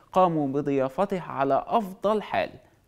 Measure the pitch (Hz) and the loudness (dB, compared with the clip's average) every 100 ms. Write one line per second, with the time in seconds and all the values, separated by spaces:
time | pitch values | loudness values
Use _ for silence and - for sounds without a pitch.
0 | _ 190 185 160 143 135 143 139 131 - | _ 4 4 4 0 0 0 0 0 0
1 | 196 190 151 131 139 135 - 214 196 190 | -2 -4 -6 -2 0 0 2 0 -2 -4
2 | 196 214 - 101 87 - - _ | -2 -2 -2 -4 -4 -6 -20 _